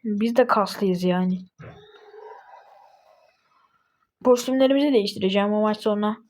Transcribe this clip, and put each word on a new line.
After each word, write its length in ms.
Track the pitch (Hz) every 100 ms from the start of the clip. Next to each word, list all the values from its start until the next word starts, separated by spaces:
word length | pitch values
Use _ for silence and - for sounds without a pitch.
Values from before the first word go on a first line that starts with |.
Biz 320 | 226 208 226 240
de 100 | 240
kaslıyız 580 | 226 196 - 196 180
yani. 340 | 180 180 185 185 - _ - - - - - - - - - - - - - _ _ _ _ _ _ _ _ _ _ _ _ _
Kostümlerimizi 680 | 254 247 247 262 262 277 294
değiştireceğim 600 | 247 202 - 185 196 202
o 80 | 214
maç 200 | 214 214
sonra. 360 | 220 208 208 214